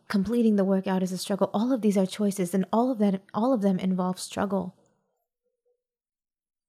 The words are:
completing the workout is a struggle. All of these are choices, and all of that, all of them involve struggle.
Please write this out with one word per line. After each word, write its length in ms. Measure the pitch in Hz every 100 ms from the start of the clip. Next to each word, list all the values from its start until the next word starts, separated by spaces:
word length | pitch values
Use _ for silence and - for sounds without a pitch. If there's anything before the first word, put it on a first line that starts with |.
| -
completing 480 | 202 196 240 226 202
the 100 | 190
workout 380 | 190 190 185
is 80 | 185
a 60 | 180
struggle. 320 | - 190 196
All 180 | 202 247
of 100 | 262
these 160 | 208 196
are 80 | 185
choices, 480 | - 208 196 175
and 120 | 196 185
all 180 | 220 254
of 60 | 220
that, 220 | 202 190 -
all 200 | - 247
of 80 | 247
them 160 | 196 185
involve 420 | 185 185 185 180
struggle. 560 | - - 196 190 180 - _ _ _ _ _ _ 494 _ 494 494 _ _ _ _ _ _ _ _